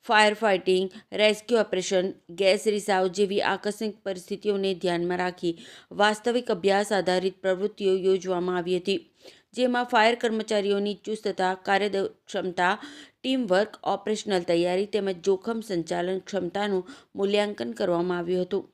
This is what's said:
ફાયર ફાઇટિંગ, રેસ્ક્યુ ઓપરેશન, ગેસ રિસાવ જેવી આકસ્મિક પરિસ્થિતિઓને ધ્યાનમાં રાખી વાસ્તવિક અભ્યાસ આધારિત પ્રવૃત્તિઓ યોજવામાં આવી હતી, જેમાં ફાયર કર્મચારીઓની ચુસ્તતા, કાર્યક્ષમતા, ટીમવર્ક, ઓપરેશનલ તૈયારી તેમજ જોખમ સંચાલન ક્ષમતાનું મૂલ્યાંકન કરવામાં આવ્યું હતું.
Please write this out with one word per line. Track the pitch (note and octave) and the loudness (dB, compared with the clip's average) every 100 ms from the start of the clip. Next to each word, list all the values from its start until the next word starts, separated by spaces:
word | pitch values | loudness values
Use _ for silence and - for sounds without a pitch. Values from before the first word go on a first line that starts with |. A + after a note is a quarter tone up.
| - | 4
ફાયર | G#3+ G#3+ | 6 6
ફાઇટિંગ, | G#3 A3 F#3+ F#3 F#3 F#3+ A3 _ | 4 2 2 2 0 0 -8 _
રેસ્ક્યુ | G3 G#3+ G#3 - A#3 | 2 2 2 0 0
ઓપરેશન, | G#3+ F#3 F3+ F#3+ F#3 - _ | 2 -2 0 0 0 -6 _
ગેસ | E3+ F#3 G3+ A3 | 0 2 4 2
રિસાવ | G#3 G3 F#3+ F#3 | -2 0 0 0
જેવી | F3+ G3+ G3+ | 0 0 2
આકસ્મિક | - F#3+ G#3 G3+ A3 G3+ | 0 -2 -4 -4 -6 -6
પરિસ્થિતિઓને | G3 F#3 - G3+ G#3 G3+ G3 | -8 -8 -8 -6 -2 0 0
ધ્યાનમાં | F3+ F3+ E3+ F3 F3+ | 0 -2 0 -2 -2
રાખી | F3+ F3+ F3 E3 - - - | -4 -2 -6 -6 -12 -20 -16
વાસ્તવિક | E3+ G#3 G#3+ A#3+ A#3+ A#3+ | 2 2 4 0 -2 -2
અભ્યાસ | G3+ F#3 G3 G#3 | 0 2 2 2
આધારિત | G3+ F3 F3+ F#3+ F#3 | 0 2 0 0 -2
પ્રવૃત્તિઓ | F#3+ F#3 G3+ G3+ G3 F#3+ | -2 0 -2 -2 0 2
યોજવામાં | F#3 F#3+ F#3 F3+ F3+ F3+ | 2 0 0 -2 -2 -2
આવી | F3 F3+ | -2 -2
હતી, | F3+ G3 - _ - - _ | -2 -4 -4 _ -20 -20 _
જેમાં | - B3 B3 | -2 0 0
ફાયર | B3 B3 G#3+ | 2 4 4
કર્મચારીઓની | A#3+ A#3+ A3 G#3+ G#3+ G3+ G3+ G3+ | 2 -2 -2 -2 0 0 0 -2
ચુસ્તતા, | G3 - G#3+ G#3 F#3+ F#3 | -6 -8 -6 -4 -2 -2
કાર્યક્ષમતા, | F#3 - G3 G#3 G3 F#3+ - _ G3+ F3+ F3 F3+ G#3+ - - - _ | -2 0 0 0 -2 -4 -6 _ -6 -4 0 0 0 -6 -20 -20 _
ટીમવર્ક, | B3+ C4 A3+ F#3 G#3+ - | -4 -2 2 2 2 -4
ઓપરેશનલ | - G3 G#3 G#3 - F#3+ | -4 -4 -4 -4 0 -2
તૈયારી | F3 E3+ F3 F3+ G3+ | 2 0 2 0 -2
તેમજ | G#3+ G3 F#3 | -2 -2 -2
જોખમ | F#3+ F#3+ A#3 A#3 | 0 0 -2 -6
સંચાલન | G#3+ F3+ E3 F3 F3 F#3+ | -4 -6 -2 -4 -2 -4
ક્ષમતાનું | - G3 F3+ G3 G#3 F#3+ F3+ - _ - | -4 -4 -4 -4 -2 -2 -4 -18 _ -4
મૂલ્યાંકન | G3 G#3 G#3 G#3 A#3 | 0 2 0 -4 -8
કરવામાં | A3 G3 E3+ F3+ F3+ | -4 0 0 0 -2
આવ્યું | E3+ F3+ | 0 -2
હતું. | F3+ G3+ - | 0 -4 -6